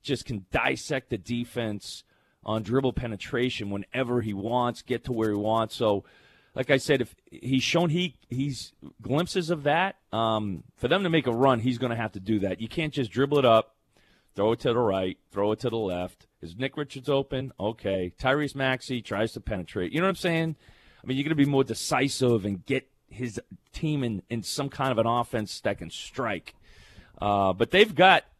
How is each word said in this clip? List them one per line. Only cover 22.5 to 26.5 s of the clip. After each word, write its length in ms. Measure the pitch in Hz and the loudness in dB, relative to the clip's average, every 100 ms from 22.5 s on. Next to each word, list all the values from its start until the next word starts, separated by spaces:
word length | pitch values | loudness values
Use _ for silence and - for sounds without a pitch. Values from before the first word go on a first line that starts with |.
| 98 - | -4 -2
get 220 | 131 - _ _ | -4 -4 _ _
his 320 | 110 123 107 - - _ | -8 -8 -8 -12 -20 _
team 300 | - 160 147 | -6 -2 0
in, 180 | 120 101 - | -2 -4 -6
in 140 | 120 | -8
some 260 | - - 139 | -6 -4 -6
kind 220 | - 135 | -2 0
of 80 | 113 | 2
an 80 | 113 | 2
offense 520 | 120 120 117 104 - | 2 0 -4 -6 -4
that 160 | 104 101 | -4 -4
can 100 | 85 | -8
strike. 640 | - - - 117 92 - | -12 -10 -6 -4 -4 -8